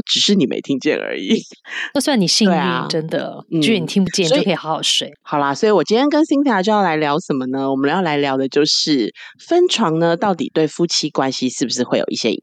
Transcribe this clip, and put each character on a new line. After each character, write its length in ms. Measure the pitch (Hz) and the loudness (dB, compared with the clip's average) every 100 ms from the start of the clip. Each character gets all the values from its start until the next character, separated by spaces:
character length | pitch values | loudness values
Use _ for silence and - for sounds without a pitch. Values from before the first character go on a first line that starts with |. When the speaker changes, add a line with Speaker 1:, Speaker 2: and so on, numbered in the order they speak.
| - | -2
Speaker 1:
：“只 140 | - | -2
是 160 | - 202 | 2 2
你 100 | 131 | 2
没 160 | - | -2
听 180 | - 135 | -4 -2
见 160 | 156 80 | -2 -2
而 180 | 52 65 | -4 -6
已。” 240 | 92 226 - - - - - 285 | -2 -2 -2 -16 -14 -10 -6 -4
Speaker 2:
那 40 | |
算 220 | 302 254 | 0 2
你 60 | 175 | 2
幸 200 | - 202 | 2 2
运， 60 | |
Speaker 1:
对 60 | 165 | 2
啊。 260 | 135 127 143 | 0 -2 -4
Speaker 2:
真 200 | 165 160 | -4 -4
的， 360 | - - - - | -4 -6 -10 -6
Speaker 1:
嗯， 80 | 165 | 0
Speaker 2:
就 140 | 151 | 2
是 60 | 214 | 0
你 80 | 156 | 0
听 180 | 202 185 | 0 0
不 60 | |
见， 160 | 208 165 | 0 2
Speaker 1:
所 100 | 285 | 2
以 40 | |
Speaker 2:
你 20 | |
就 60 | 233 | 0
可 20 | |
以 40 | 160 | -2
好 140 | 160 | -2
好 100 | 151 | -4
睡。 280 | 143 - 120 - | 0 -2 -4 -10
Speaker 1:
好 160 | - 147 | -4 0
啦， 160 | 143 139 | 0 2
所 120 | 214 | 4
以 40 | |
我 120 | 202 | 4
今 140 | 143 220 | 4 2
天 100 | 294 | 2
跟 100 | 302 | 2
Cynthia 380 | 311 277 285 202 | 2 2 2 2
就 100 | 185 | 2
要 120 | 214 | 2
来 120 | 185 156 | 2 0
聊 220 | 151 147 | 0 0
什 140 | - | -2
么 140 | 139 127 | -2 -2
呢？ 240 | 135 135 | -4 -2
我 40 | 135 | 0
们 140 | 143 | 0
要 140 | 175 | 0
来 140 | 175 147 | 0 0
聊 200 | 143 135 | 0 0
的 100 | 135 | 0
就 160 | 147 147 | 0 0
是 460 | - - 143 101 - - - - | 0 0 0 0 -6 -18 -20 -2
分 200 | 349 359 | 2 2
床 300 | - 185 160 | 2 0 2
呢， 180 | 170 170 | 2 2
到 200 | 214 175 | 0 0
底 160 | 123 | -2
对 140 | - 156 | 0 0
夫 180 | - 170 | 0 -2
妻 240 | - 151 | 0 -2
关 220 | - 135 | -2 -2
系 180 | 127 131 | -2 -4
是 160 | - 123 | -2 -2
不 60 | |
是 120 | 123 | -2
会 140 | 123 120 | 0 0
有 80 | - | -2
一 60 | - | -2
些 140 | 117 | -2
影 80 | - | -4